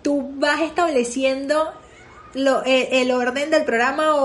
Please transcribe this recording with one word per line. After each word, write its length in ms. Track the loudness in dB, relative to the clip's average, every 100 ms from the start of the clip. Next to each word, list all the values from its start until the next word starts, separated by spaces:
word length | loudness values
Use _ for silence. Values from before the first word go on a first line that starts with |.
tú 300 | -2 -2 -4 -2
vas 240 | -2 0
estableciendo 1080 | -2 0 0 0 -2 -2 -2 -2 -2 -2 -2 -8 -20 -20 -20 -20 -14
lo, 300 | -2 0 2
eh, 240 | 2 2 2 0
el 80 | 2
orden 400 | 0 0 -2 0
del 140 | 0
programa 500 | 2 0 0 0 0
o, 80 | 2